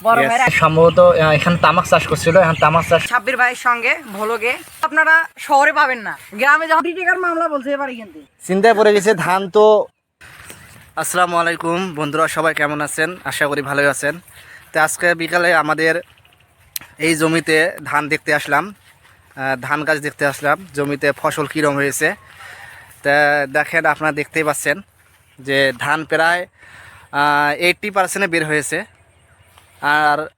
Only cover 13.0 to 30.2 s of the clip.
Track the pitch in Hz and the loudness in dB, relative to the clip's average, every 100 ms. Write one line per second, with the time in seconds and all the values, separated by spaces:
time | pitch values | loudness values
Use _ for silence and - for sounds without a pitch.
13 | 160 180 139 - 147 143 135 139 143 131 | -6 -6 -10 -4 -2 -2 -4 0 0 0
14 | 147 170 - - - - - 160 156 - | -4 -6 -14 -20 -20 -20 -8 -2 -2 0
15 | 175 170 160 175 175 160 151 156 160 165 | -2 -2 -2 0 2 2 2 0 0 -2
16 | - _ _ _ _ _ _ - - - | -6 _ _ _ _ _ _ -18 -18 -6
17 | 160 160 160 165 156 156 170 - 139 147 | -2 0 0 0 2 2 2 -2 -4 -4
18 | 147 151 - 147 151 143 190 196 _ _ | -2 -4 -2 -2 0 -2 -2 -12 _ _
19 | _ _ _ 139 135 131 135 147 151 151 | _ _ _ -8 -6 -6 -4 -4 -2 -4
20 | 143 - 143 135 147 156 190 139 143 139 | -4 -4 -4 -2 -2 -2 -4 -8 -6 -2
21 | 147 135 156 151 143 160 147 139 139 131 | -2 -2 -4 -4 -6 -2 -2 0 -4 -2
22 | 156 202 - - - - - - - - | -4 -4 -12 -20 -20 -20 -20 -20 -20 -8
23 | 143 143 147 147 139 147 151 165 156 147 | 0 2 2 0 -2 -2 -2 0 0 0
24 | 156 147 143 160 151 143 147 160 - _ | -2 -4 -4 -2 -2 -2 -2 -4 -8 _
25 | _ _ _ - 131 139 135 123 143 156 | _ _ _ -16 -2 0 0 0 -4 -4
26 | 147 160 165 175 185 _ - - - - | -2 0 0 0 -6 _ -20 -20 -20 -20
27 | - 143 147 147 147 147 175 175 208 196 | -10 -2 0 2 0 0 -2 -2 -4 -2
28 | 180 190 196 165 156 151 139 160 214 _ | -2 -2 -2 -2 -2 -4 -4 -8 -8 _
29 | _ _ _ _ _ _ _ _ 143 151 | _ _ _ _ _ _ _ _ -2 0
30 | 151 147 | 2 0